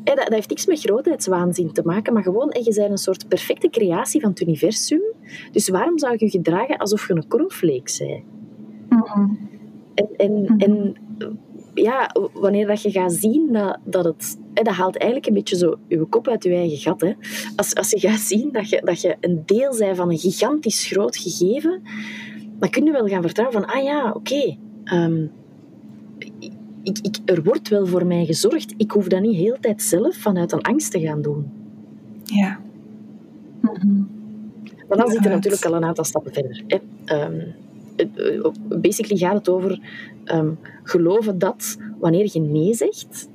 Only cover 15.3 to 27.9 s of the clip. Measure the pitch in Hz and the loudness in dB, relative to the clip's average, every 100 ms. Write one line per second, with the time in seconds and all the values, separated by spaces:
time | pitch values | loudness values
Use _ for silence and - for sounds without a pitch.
15.3 | 202 208 185 175 - - 165 160 226 233 | 0 0 2 2 0 -2 -2 2 0 0
16.3 | 226 185 175 170 147 156 185 170 220 - | 0 0 0 0 -2 -2 0 0 -2 -8
17.3 | - - - 202 - 202 202 185 220 - | -10 -8 -4 -2 0 0 2 2 2 2
18.3 | 208 285 247 208 - 190 170 180 - 175 | 0 0 -2 0 0 0 0 0 0 0
19.3 | 170 156 208 277 247 202 185 175 160 170 | -2 2 2 2 2 0 2 0 2 0
20.3 | - 214 302 247 - - 185 220 - 196 | 0 0 2 0 -2 -2 0 0 -2 -8
21.3 | 165 180 254 320 370 - 214 - - - | 0 2 2 0 -2 -8 -12 -10 -12 -14
22.3 | - - - 190 - 294 294 214 196 170 | -14 -16 -4 -2 2 2 2 0 0 0
23.3 | - 247 226 190 254 269 294 240 - 214 | 0 0 0 -2 -2 0 0 -2 -4 -4
24.3 | 277 247 147 - - - 175 170 165 151 | -2 -2 -4 -14 -18 -2 0 2 0 -2
25.3 | - - - - - - - - - - | -8 -20 -20 -20 -20 -20 -20 -20 -18 -18
26.3 | - - - - - - - 196 - - | -16 -18 -18 -18 -12 -8 -6 -6 -6 0
27.3 | 180 156 254 - 208 190 | 2 2 0 0 0 2